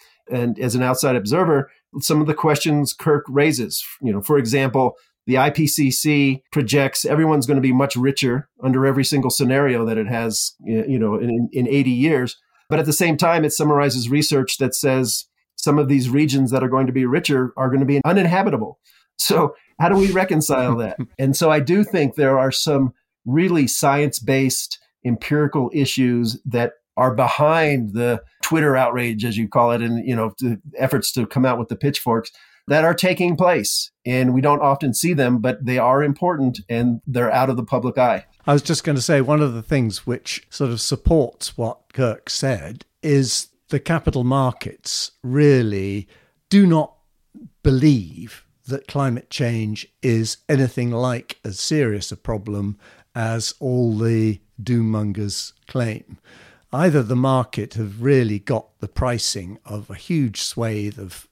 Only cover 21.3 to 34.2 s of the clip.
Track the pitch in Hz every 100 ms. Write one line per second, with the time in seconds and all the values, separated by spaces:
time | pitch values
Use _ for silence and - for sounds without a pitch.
21.3 | 135 160 151 135 190 202 180 139 131 135
22.3 | 135 131 - - 139 131 - _ _ -
23.3 | 147 185 170 127 - 143 143 147 - 110
24.3 | 135 135 - - - _ _ 123 117 -
25.3 | 151 143 151 123 147 131 - 127 120 113
26.3 | 127 - 117 120 - _ - 107 110 120
27.3 | - 151 165 151 139 110 104 120 117 -
28.3 | _ - 160 151 131 123 123 120 110 113
29.3 | 107 107 123 120 120 117 117 117 117 110
30.3 | - 123 110 - - 127 110 - - 110
31.3 | 127 127 120 113 113 143 139 127 113 -
32.3 | - _ _ - 147 160 170 185 180 175
33.3 | 151 180 156 104 - - _ 123 127